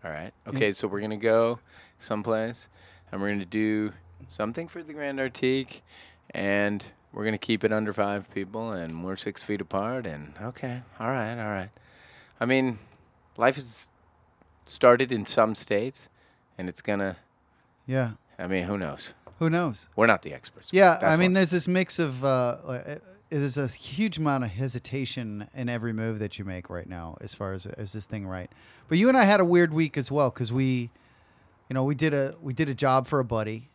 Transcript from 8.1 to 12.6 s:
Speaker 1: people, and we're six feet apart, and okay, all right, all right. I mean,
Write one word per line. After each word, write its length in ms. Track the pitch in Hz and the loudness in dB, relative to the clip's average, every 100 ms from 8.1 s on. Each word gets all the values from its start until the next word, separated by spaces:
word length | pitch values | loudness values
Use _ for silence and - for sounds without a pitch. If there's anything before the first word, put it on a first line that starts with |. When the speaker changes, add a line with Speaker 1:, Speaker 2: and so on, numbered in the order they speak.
| 101 92 | 0 -4
Speaker 1:
people, 380 | - 95 107 113 | -8 -6 -8 -8
and 300 | 98 82 80 | -6 -6 -8
we're 120 | 90 95 | -8 -6
six 260 | - 98 | -8 -10
feet 180 | - 104 | -6 -6
apart, 440 | 95 98 107 127 107 | -2 -2 -2 -4 -6
and 280 | 76 73 78 | -8 -12 -12
okay, 400 | 107 127 131 123 123 - | -12 -8 -8 -8 -12 -8
all 60 | 113 | -4
right, 300 | 131 110 120 | -2 -2 -4
all 120 | 107 | -4
right. 200 | 101 95 - _ - - - - _ | -4 -6 -12 _ -20 -20 -20 -20 _
I 40 | |
mean, 340 | 120 131 | 2 4